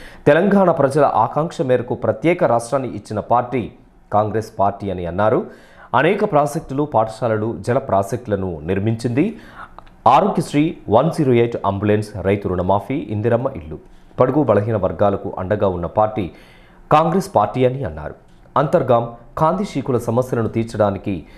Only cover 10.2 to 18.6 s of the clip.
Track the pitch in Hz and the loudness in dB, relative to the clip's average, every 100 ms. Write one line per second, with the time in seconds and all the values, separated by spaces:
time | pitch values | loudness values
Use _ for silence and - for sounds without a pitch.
10.2 | 196 180 - 147 160 - - 107 160 156 | 4 0 -2 0 0 -2 2 2 4 0
11.2 | 131 120 117 - 98 98 104 107 107 92 | 2 4 2 0 -2 0 0 0 -2 -4
12.2 | 90 104 95 90 90 101 - 139 - 104 | -2 0 0 -2 0 0 0 -6 -4 -2
13.2 | 113 117 135 92 80 78 - - - - | 0 0 -2 -8 -14 -16 -18 -20 -6 0
14.2 | 127 143 123 101 110 110 90 82 101 98 | 2 2 4 2 2 0 0 0 0 0
15.2 | 98 - 92 101 101 90 85 - 107 - | -6 -6 -4 0 0 -2 -2 0 0 0
16.2 | 85 - - - - - - 151 165 190 | -6 -10 -20 -20 -20 -12 2 2 4 0
17.2 | 185 214 208 131 127 135 104 76 73 - | 0 0 2 2 0 0 -8 -8 -12 -14
18.2 | _ - - 127 | _ -20 -4 -2